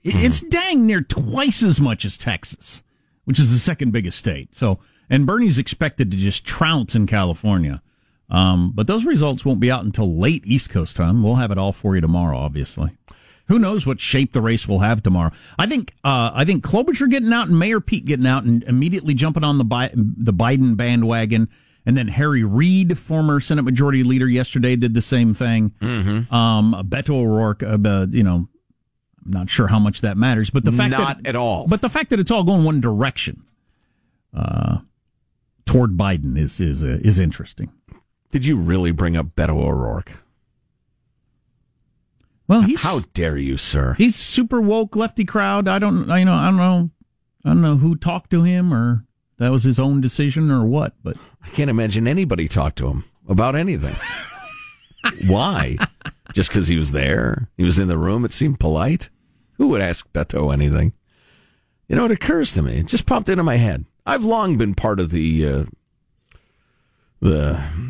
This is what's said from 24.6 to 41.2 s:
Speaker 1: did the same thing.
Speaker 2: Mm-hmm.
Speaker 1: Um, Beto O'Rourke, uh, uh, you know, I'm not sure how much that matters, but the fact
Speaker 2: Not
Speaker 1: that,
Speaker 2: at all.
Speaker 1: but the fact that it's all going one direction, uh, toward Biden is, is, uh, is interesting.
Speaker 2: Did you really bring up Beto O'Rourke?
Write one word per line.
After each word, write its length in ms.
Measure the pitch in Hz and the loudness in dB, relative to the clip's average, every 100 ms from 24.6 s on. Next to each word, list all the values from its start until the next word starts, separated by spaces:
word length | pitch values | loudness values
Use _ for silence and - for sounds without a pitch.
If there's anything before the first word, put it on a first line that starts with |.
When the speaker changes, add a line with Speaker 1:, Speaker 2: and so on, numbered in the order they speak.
| 123 | 0
Speaker 1:
did 200 | 123 120 | 2 0
the 80 | 113 | 0
same 320 | - 127 117 | 0 2 2
thing. 400 | 104 123 113 107 - | 2 0 0 0 -2
Speaker 2:
Mm-hmm. 520 | 110 117 98 107 120 | -6 -2 -2 -2 0
Speaker 1:
Um, 520 | 117 113 110 107 95 95 | 2 2 4 2 0 -4
Beto 220 | 131 147 | -4 -2
O'Rourke, 520 | 139 113 107 110 104 | 0 2 2 0 -2
uh, 140 | 104 107 | -2 0
uh, 220 | 104 98 95 | 2 2 0
you 140 | 120 | 2
know, 260 | 98 87 87 _ _ _ _ _ _ _ - | 2 2 -2 _ _ _ _ _ _ _ -8
I'm 40 | |
not 200 | 87 92 | -6 -4
sure 160 | - 101 | 0 2
how 120 | 110 | 4
much 220 | 104 - | 2 0
that 160 | 107 98 | -4 0
matters, 320 | 123 113 107 | 0 0 0
but 160 | 135 | 0
the 80 | - | 0
fact 200 | 120 - | 0 0
Speaker 2:
Not 260 | 131 139 - | 0 -2 -4
Speaker 1:
that, 40 | 135 | -6
Speaker 2:
at 80 | 120 | -4
all. 300 | 120 92 123 | -2 -2 -2
Speaker 1:
but 160 | 208 | -2
the 80 | 247 | -2
fact 180 | 302 - | -4 -2
that 100 | 214 | -2
it's 120 | 180 | 0
all 120 | 226 | 0
going 220 | 175 190 | 2 2
one 160 | 156 151 | 2 2
direction, 640 | 117 104 131 - - - _ _ _ _ _ _ _ _ _ | 0 0 -2 -4 -10 -10 _ _ _ _ _ _ _ _ _
uh, 440 | - - - - - - _ _ _ _ _ _ _ - | -6 -4 -2 -2 -2 -6 _ _ _ _ _ _ _ 0
toward 320 | 131 117 87 | 2 2 0
Biden 400 | 98 87 71 67 | 0 -2 -2 -2
is, 200 | 76 - | -2 -2
is, 240 | 87 65 | -2 -2
uh, 180 | 69 62 | -2 0
is 160 | 107 95 | 2 2
interesting. 520 | 82 - - - - _ _ - _ _ - | 2 -2 -14 -12 -14 _ _ -20 _ _ -6
Speaker 2:
Did 160 | 147 131 | -4 0
you 100 | 127 | 0
really 340 | 82 92 87 | 0 0 0
bring 240 | 82 85 | 0 0
up 220 | 82 80 - | -2 -4 -2
Beto 140 | 78 73 | 0 0
O'Rourke? 500 | 71 67 58 - - - _ _ _ _ _ _ _ _ _ _ | 0 -2 -4 -6 -10 -18 _ _ _ _ _ _ _ _ _ _